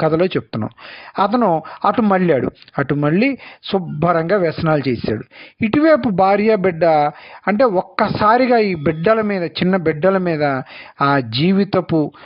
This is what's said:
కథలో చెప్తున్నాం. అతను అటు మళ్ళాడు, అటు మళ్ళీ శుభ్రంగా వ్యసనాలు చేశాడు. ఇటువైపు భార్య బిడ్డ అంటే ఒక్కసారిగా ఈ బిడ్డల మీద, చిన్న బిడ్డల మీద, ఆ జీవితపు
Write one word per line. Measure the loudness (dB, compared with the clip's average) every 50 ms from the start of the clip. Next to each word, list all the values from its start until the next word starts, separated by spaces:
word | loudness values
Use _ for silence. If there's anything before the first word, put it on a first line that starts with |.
కథలో | -2 0 0 0 0
చెప్తున్నాం. | 0 -2 -4 -6 _ -8 -8 -8 -8 -10 _ -20 -20 -20 -20 -20 -14 -4 -2 -2
అతను | 0 0 0 0 2 0 -2 -4 -8 -18 -4 -2
అటు | -2 0 2
మళ్ళాడు, | 2 2 2 2 4 2 2 2 0 -4 -6 _ -20 -12 _ -6
అటు | -2 -2 -2
మళ్ళీ | 0 0 0 2 2 0 0 -2 -4 -10 -20 -20 -20 _
శుభ్రంగా | -4 -4 -4 -4 -4 -6 -2 0 2 2 0 0 0 0 0
వ్యసనాలు | 0 -2 -2 -2 -2 0 0 0 0 -2
చేశాడు. | -2 -2 -2 -4 -6 -6 -6 _ _ -20 -20 -20 _ _
ఇటువైపు | -2 0 0 2 4 4 2 2 2 -2
భార్య | 0 2 2 2 2 2 2 2 2
బిడ్డ | 2 2 0 0 2 2 2 4 4 2 0 -2 -6 -20 -20 -20 -10 _ -2
అంటే | 0 2 2
ఒక్కసారిగా | 2 2 0 -4 -4 -2 -2 -2 -2 -2 0 2 2 4 4 4 2 2 2
ఈ | 2 0 -2
బిడ్డల | -2 -2 -4 -2 0 0 0 0 2
మీద, | 0 -2 -2 -4 -4
చిన్న | -6 -6 -2 -2 0 0
బిడ్డల | 0 0 -2 -4 0 0 0 0 0
మీద, | 0 -2 -2 0 0 -2 -2 -4 -6 -10 -14 -20 -20 -20 -6 _
ఆ | 0 2 2 0
జీవితపు | 0 -2 -4 0 0 2 2 2 0 0 0 -2 -2 0 0 0 0 -2 -6 -14 -20